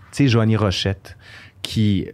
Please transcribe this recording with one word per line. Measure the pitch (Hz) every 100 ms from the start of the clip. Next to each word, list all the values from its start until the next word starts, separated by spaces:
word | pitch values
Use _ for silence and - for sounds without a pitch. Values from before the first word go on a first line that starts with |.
| -
Tu | -
sais, | 139
Joanie | 117 110 107
Rochette, | 101 92 98 98 - - - - - _
qui, | - 110 107 95 -